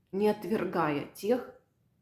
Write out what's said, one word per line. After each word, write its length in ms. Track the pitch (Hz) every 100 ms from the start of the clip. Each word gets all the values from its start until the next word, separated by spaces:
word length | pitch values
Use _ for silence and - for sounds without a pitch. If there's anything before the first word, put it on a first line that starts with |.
| _
не 200 | 196 214
отвергая 760 | 208 175 220 185 180 156 143 -
тех, 480 | - 202 247 - - _ _ _ _